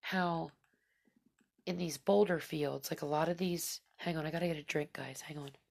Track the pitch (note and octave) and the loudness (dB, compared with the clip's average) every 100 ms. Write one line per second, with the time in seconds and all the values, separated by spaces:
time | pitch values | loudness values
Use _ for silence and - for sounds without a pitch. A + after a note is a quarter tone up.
0 | - F#3+ F3 E3+ E3 - _ _ _ _ | 0 2 2 0 -4 -10 _ _ _ _
1 | _ _ _ _ _ _ - F3 E3+ - | _ _ _ _ _ _ -6 -2 -2 -2
2 | - G3+ G#3 E3+ - D#3 C#3+ C#3 - D#3+ | 4 6 6 4 -2 -2 0 -2 -4 -4
3 | D3 D3+ E3 F3 F#3 F3 - - _ _ | 0 2 2 2 0 0 -4 -8 _ _
4 | - D#3+ D#3 E3 F3 D#3 D3 D3+ D3 - | -4 -2 -2 0 0 -2 -2 -2 -2 -6
5 | C3 C3 - D3 C#3+ C#3 _ | -10 -10 -10 -10 -10 -14 _